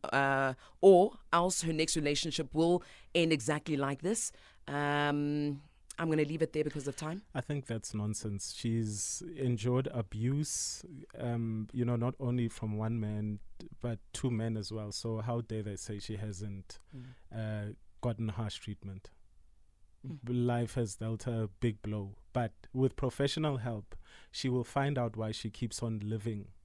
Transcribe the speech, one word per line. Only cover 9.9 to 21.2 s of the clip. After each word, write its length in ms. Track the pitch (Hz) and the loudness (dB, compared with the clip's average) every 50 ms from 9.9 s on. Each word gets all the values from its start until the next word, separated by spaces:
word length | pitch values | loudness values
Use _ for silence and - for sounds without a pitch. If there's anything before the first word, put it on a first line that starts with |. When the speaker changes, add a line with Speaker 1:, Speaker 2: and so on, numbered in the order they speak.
| - | -2
Speaker 2:
abuse, 880 | 120 110 - - 107 113 127 139 147 151 - - - - - - - - 180 151 139 147 - - 117 | -4 -4 -4 -4 -2 0 0 0 0 0 -2 -2 -4 -4 -4 -6 -8 -12 -14 -16 -16 -16 -16 -12 -6
um, 500 | 127 120 120 117 117 113 110 110 107 - - | -4 -4 -2 -2 -2 -2 -2 -4 -4 -4 -2
you 100 | 123 120 | 0 2
know, 120 | 117 123 | 2 2
not 180 | 117 120 127 - - | 2 2 0 -2 -2
only 300 | 139 123 123 123 117 113 | -2 0 2 2 0 0
from 300 | - - - 107 107 107 | -2 -4 -4 -2 -2 -2
one 200 | 110 110 117 113 | 0 0 0 -2
man, 420 | 107 107 104 107 107 107 104 101 - - - - - - - - - | -2 -2 -2 -2 -2 -2 -4 -6 -8 -12 -12 -12 -12 -14 -12 -6 -4
but 160 | 120 113 - - - - | -4 -4 -4 -8 -12 -8
two 160 | - - 131 | -2 0 0
men 260 | 120 110 113 113 110 | 2 2 0 0 -2
as 160 | 107 101 - 110 | -2 -4 -4 -6
well. 180 | 110 104 104 | -6 -6 -6
So 280 | 101 - - 113 110 110 | -8 -4 -2 -2 -2 -2
how 240 | 110 123 120 120 113 | -2 0 -2 -2 -2
dare 200 | - 110 110 101 | -2 -4 -4 -4
they 140 | 104 101 | -4 -6
say 220 | 95 - - 104 101 | -6 -6 -8 -8 -6
she 180 | 98 - 110 | -6 -6 -6
hasn't, 600 | 95 110 110 98 90 104 104 101 95 92 - - - - - - | -4 -4 -6 -6 -6 -6 -6 -8 -8 -10 -12 -16 -18 -18 -16 -14
Speaker 1:
Mm. 80 | 131 123 131 123 - - - - 113 110 110 107 104 104 104 | -14 -14 -14 -16 -18 -18 -10 -8 -6 -4 -4 -4 -4 -4 -6
Speaker 2:
uh, 20 | - - - - - - | -8 -12 -16 -20 -14 -4
gotten 280 | - 120 113 107 113 107 | -2 -2 -2 0 -2 -2
harsh 280 | 95 117 113 104 - | -2 -2 -4 -4 -6
treatment? 540 | - - - 101 - - 98 95 95 - - - - - - - - - - - - - - - _ - - - - - | -6 -8 -8 -10 -8 -8 -10 -12 -10 -12 -16 -18 -18 -20 -20 -20 -20 -20 -20 -20 -20 -20 -20 -20 _ -20 -20 -20 -14 -10
Speaker 1:
Mm. 120 | 135 156 139 - | -10 -10 -8 -4
Speaker 2:
B-, 80 | 117 123 | -2 0
life 420 | 123 120 123 120 120 120 - - | 2 2 2 2 2 0 0 0
has 220 | 127 117 101 - | -2 -2 -2 -4
dealt 280 | - 110 113 113 104 | -4 -4 -4 -4 -2